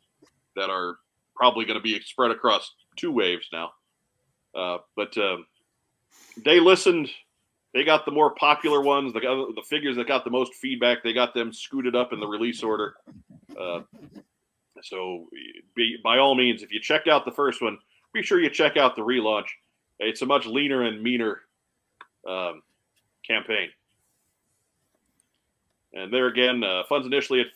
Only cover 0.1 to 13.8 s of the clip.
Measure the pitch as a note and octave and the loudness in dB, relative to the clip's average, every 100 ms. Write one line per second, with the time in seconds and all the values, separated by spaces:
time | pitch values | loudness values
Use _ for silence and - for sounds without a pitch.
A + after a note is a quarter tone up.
0.1 | _ _ _ _ - F#2+ F#2+ F2+ F2 _ | _ _ _ _ -8 -6 -4 -6 -10 _
1.1 | _ _ - B2 A2 G#2+ G#2+ A2 G2+ - | _ _ 2 2 2 -2 -4 -4 -6 -8
2.1 | - B2 A2+ A#2+ G2+ - - _ - F3 | -2 0 0 0 0 -2 -16 _ -10 -4
3.1 | C3 F#2+ F2+ - E2 E2+ - _ _ _ | 0 0 -2 -6 -10 -10 -14 _ _ _
4.1 | _ _ _ _ - F2+ F2 - - G#2 | _ _ _ _ -8 -6 -6 -8 -8 -6
5.1 | - G2+ F2 E2 _ _ _ _ _ _ | -2 -2 -2 -8 _ _ _ _ _ _
6.1 | _ _ - A#2+ E3+ E3+ F3 F#3+ E3+ C#3+ | _ _ -4 4 8 8 8 6 2 -2
7.1 | - _ _ _ _ _ B2 D3 D#3 D3+ | -10 _ _ _ _ _ -2 2 2 2
8.1 | C#3+ D3 D3 D3 D3 D#3+ D3 C#3 C#3 C3+ | 2 2 4 2 2 2 2 2 2 0
9.1 | A2+ B2 C3+ C3 A2 - D3+ D3 B2 A#2+ | -4 -2 -2 -4 -10 -6 -4 -2 -2 -2
10.1 | C3+ B2 B2 B2 - C3+ B2+ A#2+ A#2+ A#2 | -2 0 -2 -2 -6 -8 0 2 2 0
11.1 | A#2 A#2+ B2 A#2 A2+ - C#3 B2 A#2+ B2 | 0 0 -2 -6 -8 -10 -6 -2 0 -2
12.1 | G#2+ G#2 G#2 A#2+ A#2 A#2 G#2+ G#2 - - | -4 -6 -4 -4 -4 -4 -2 -4 -8 -20
13.1 | - - - _ - F#2 F2 | -20 -20 -20 _ -12 -8 -8